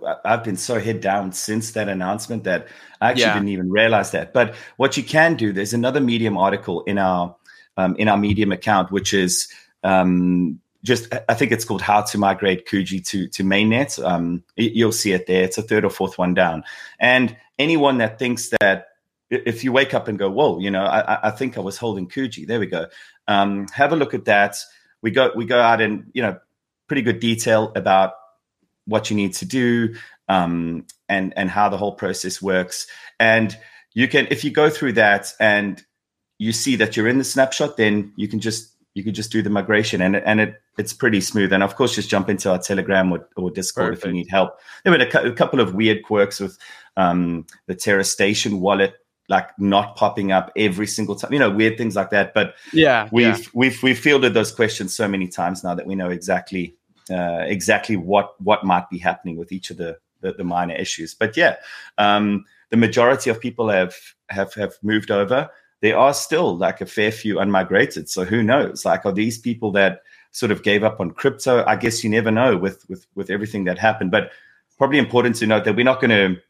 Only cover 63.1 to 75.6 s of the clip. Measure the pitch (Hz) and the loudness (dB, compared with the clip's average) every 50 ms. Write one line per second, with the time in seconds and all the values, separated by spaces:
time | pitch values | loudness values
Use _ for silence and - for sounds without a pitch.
63.1 | 135 135 - 127 110 113 - 123 117 120 117 107 101 92 92 90 - - - - | 4 2 0 -2 -2 -2 -6 -8 -6 -4 0 2 2 2 2 0 -4 -10 -20 -20
64.1 | - _ _ - 101 98 98 95 - 110 101 92 - - - 104 107 107 104 - | -20 _ _ -8 -6 -6 -6 -6 -4 -6 -6 -6 -6 -6 -2 -2 0 0 0 0
65.1 | 107 101 101 95 123 135 151 - - _ _ _ _ _ - 110 - - 123 139 | 0 0 0 0 0 -2 -2 -4 -10 _ _ _ _ _ 0 2 4 6 4 4
66.1 | 143 - - - 156 160 175 123 90 85 92 95 98 - 98 - - 113 104 107 | 4 0 -2 -2 0 0 0 0 0 0 -2 -2 -2 -4 -8 -6 -2 0 0 0
67.1 | 110 110 - 107 98 82 98 101 98 95 92 85 92 101 131 147 - 82 78 - | -2 -2 -4 -4 -2 0 0 2 2 0 2 2 2 2 2 0 -2 -8 -12 -8
68.1 | - 92 92 - 107 120 110 107 127 147 113 - - - - 90 85 92 - 101 | -6 -6 -4 -2 0 0 2 4 4 2 2 -2 -4 -4 -2 0 0 0 0 -2
69.1 | 95 101 110 120 117 113 - 123 117 110 113 104 95 101 98 95 92 - _ _ | -2 -2 -2 -2 -4 -4 -6 -6 -6 -4 -4 0 2 4 4 4 2 -2 _ _
70.1 | - _ _ _ - - - 107 101 - - 104 101 104 107 107 110 - 95 85 | -20 _ _ _ -6 -4 -2 -2 -2 0 0 2 2 2 2 0 0 -2 -6 -8
71.1 | - - - 139 - - - 131 123 120 - - 107 98 - 117 113 - - 110 | -6 -2 -2 -2 -2 -2 0 2 2 2 4 2 0 0 0 -2 -4 -2 -2 0
72.1 | 104 117 110 113 110 113 127 131 107 87 92 98 92 - _ - 92 90 _ _ | 0 2 2 2 2 2 2 2 2 2 0 -4 -6 -8 _ -16 -16 -16 _ _
73.1 | _ 101 95 - 95 101 110 110 113 104 95 90 90 90 107 113 107 - 101 90 | _ -10 -6 -6 -6 -6 -6 -6 -6 -4 -4 -4 -2 0 0 0 0 0 -2 0
74.1 | 90 104 - - - - _ _ _ _ _ _ _ - 135 135 143 143 120 - | 0 0 -2 -4 -8 -20 _ _ _ _ _ _ _ -2 0 2 4 2 2 2
75.1 | - 123 120 123 113 117 117 110 110 107 | 2 2 2 2 0 0 2 2 2 2